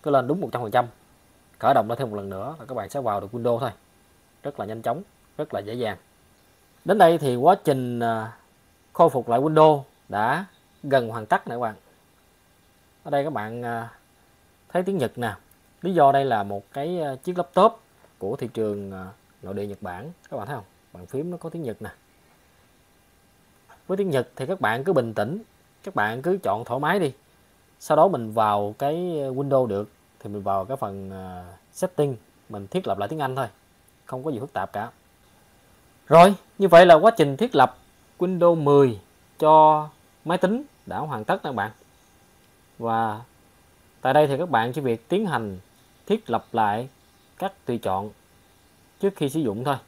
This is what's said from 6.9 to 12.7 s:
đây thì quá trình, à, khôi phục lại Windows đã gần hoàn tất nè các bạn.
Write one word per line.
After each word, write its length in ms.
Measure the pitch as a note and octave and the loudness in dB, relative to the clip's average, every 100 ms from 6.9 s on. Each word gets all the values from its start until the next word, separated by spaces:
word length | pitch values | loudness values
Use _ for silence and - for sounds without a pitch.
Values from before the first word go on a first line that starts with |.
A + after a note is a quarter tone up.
| G#3 | 6
đây 200 | E3+ E3+ | 6 6
thì 180 | C#3+ | 0
quá 200 | B2 D3 G3 | 4 4 4
trình, 360 | - C3+ B2 A#2+ | 2 -2 -2 -4
à, 380 | A#2 A2+ A2 - _ _ _ _ _ | -2 -4 -8 -14 _ _ _ _ _
khôi 160 | - E3+ | 2 2
phục 200 | B2+ A#2 | 2 0
lại 100 | A#2 | 0
Windows 440 | D3+ D#3 D#3 D3 C3+ _ _ | 2 6 6 6 -2 _ _
đã 360 | G2+ A2+ D#3 G3 _ _ _ | -2 -2 -2 -6 _ _ _
gần 260 | D3 C3 A2+ | 0 0 0
hoàn 160 | A2+ | -8
tất 220 | G#2+ G3 - | -2 -4 -2
nè 80 | |
các 40 | B2 | -6
bạn. 160 | A#2 G#2 _ _ _ _ _ _ _ _ _ | -6 -8 _ _ _ _ _ _ _ _ _